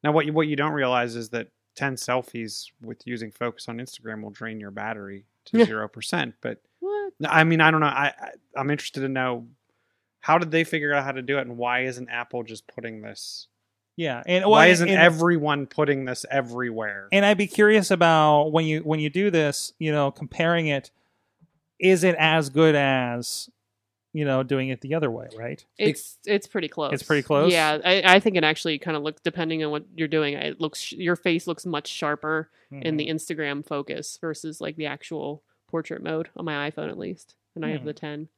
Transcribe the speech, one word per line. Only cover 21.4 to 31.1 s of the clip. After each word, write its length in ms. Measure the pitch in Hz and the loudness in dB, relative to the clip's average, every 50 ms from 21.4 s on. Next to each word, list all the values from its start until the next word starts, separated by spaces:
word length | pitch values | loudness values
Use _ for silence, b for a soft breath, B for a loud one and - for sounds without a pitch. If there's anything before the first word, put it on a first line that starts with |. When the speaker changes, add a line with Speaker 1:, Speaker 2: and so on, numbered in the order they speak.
| _ _ _ _ _ _ _ _ | _ _ _ _ _ _ _ _
Speaker 3:
is 260 | - 185 190 175 170 | 4 4 4 6 4
it 120 | 185 170 160 | 2 4 4
as 320 | 156 160 156 160 151 139 | 4 4 4 2 0 0
good 240 | 131 151 160 160 151 | 2 4 6 6 6
as 760 | 143 143 135 135 131 127 123 120 123 120 - - - - - _ _ _ _ _ _ _ _ _ _ _ _ | 4 2 2 2 0 0 -2 -4 -6 -6 -8 -10 -10 -12 -14 _ _ _ _ _ _ _ _ _ _ _ _
you 120 | - 156 151 | -6 -4 -2
know, 180 | 143 131 131 | 0 0 0
doing 260 | 135 127 143 135 131 131 | 0 0 0 -2 0 -2
it 120 | 131 - | -6 -8
the 120 | - 135 151 | -6 -4 -2
other 160 | 165 151 127 | 0 0 -2
way, 180 | 113 117 - - 110 | -4 -6 -10 -14 -14
right? 280 | 110 113 120 147 - - _ _ - | -12 -10 -10 -10 -12 -16 _ _ 0
Speaker 2:
It's, 400 | 214 208 147 - - - - _ - | 0 0 0 0 -8 -16 -18 _ -2
it's 200 | 202 208 202 196 | 0 0 0 -2
pretty 220 | - _ 208 170 156 | -2 _ -6 -6 -4
close. 240 | - - 156 135 | -6 -4 -4 -2
Speaker 3:
It's 100 | 143 131 | -4 -4
pretty 200 | - - 156 147 | 0 0 0 0
close? 280 | 131 - 151 143 151 175 | 2 2 2 4 4 4
Speaker 2:
Yeah, 260 | 175 165 156 151 151 151 - | 4 4 2 2 0 0 2
I, 320 | 180 185 196 175 190 180 | 2 2 6 8 8 8
I 40 | 196 | 8
think 160 | - 226 190 | 6 4 2
it 80 | 175 156 | 4 2
actually 340 | 156 160 - - 170 156 139 | 2 2 2 -2 -4 -4 -4
kinda 200 | - 175 160 151 | -4 -4 -4 -4
looks, 220 | 147 156 151 _ | -4 -6 -8 _
depending 420 | _ 170 165 185 165 160 160 160 156 | _ -6 -4 -4 -4 -4 -4 -4 -4
on 60 | 151 | -4
what 140 | 147 151 - _ - | -4 -6 -8 _ -8
you're 120 | 160 160 151 | -6 -4 -2
doing, 260 | 156 156 151 143 143 | 0 0 0 0 -4
it 260 | 139 139 151 139 _ | -4 -6 -8 -6 _
looks 200 | 165 156 - - | -6 -6 -6 -8
sh-, 120 | - - | -12 -12
your 240 | - - - 170 | -10 -6 -2 -2